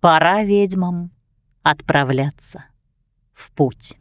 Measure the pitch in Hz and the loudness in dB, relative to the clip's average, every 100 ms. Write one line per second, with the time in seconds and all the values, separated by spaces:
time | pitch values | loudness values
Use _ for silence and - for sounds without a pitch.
0 | 175 160 160 202 208 202 202 185 180 175 | 4 4 4 2 2 2 0 -2 -4 -6
1 | 175 _ _ _ _ _ 151 147 - 147 | -10 _ _ _ _ _ -2 -2 0 0
2 | 135 131 139 - - - - _ _ _ | 0 0 -2 -6 -10 -10 -14 _ _ _
3 | _ _ _ _ - - 139 - - - | _ _ _ _ -20 -4 -4 -2 -6 -6